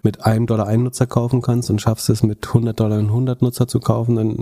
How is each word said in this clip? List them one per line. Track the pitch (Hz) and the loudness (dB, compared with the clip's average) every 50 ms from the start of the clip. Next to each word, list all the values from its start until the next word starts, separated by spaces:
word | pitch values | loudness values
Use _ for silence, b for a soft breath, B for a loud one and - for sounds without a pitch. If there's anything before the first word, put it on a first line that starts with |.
| - | -2
mit | 107 - - - | -2 -2 0 0
einem | 110 110 110 117 | 2 2 2 0
Dollar | 113 113 110 101 | 0 0 0 0
einen | 104 110 117 123 | 0 0 0 0
Nutzer | 123 - - 127 | 0 -2 -2 -2
kaufen | 123 - 120 120 123 131 120 | 0 0 0 0 0 0 0
kannst | - 127 120 123 120 - | 0 0 0 0 0 0
und | 110 104 | -2 0
schaffst | - 113 110 - - - | 0 0 -2 0 0 0
es, | 113 - - | 2 2 2
mit | 107 104 - - - - | 0 0 -4 -2 0 0
hundert | 117 117 113 110 - | 0 0 0 0 0
Dollar | 110 107 107 | 0 0 2
einen | 107 107 104 | 0 0 0
hundert | 113 123 131 127 123 - | 0 0 0 -2 -2 0
Nutzer | 127 120 - - 123 | -2 -2 0 -2 -2
zu | - - - | -2 -2 0
kaufen, | - - 110 117 117 120 117 | 0 0 0 0 0 0 0
dann | 110 110 110 - - | 0 0 -2 -2 -4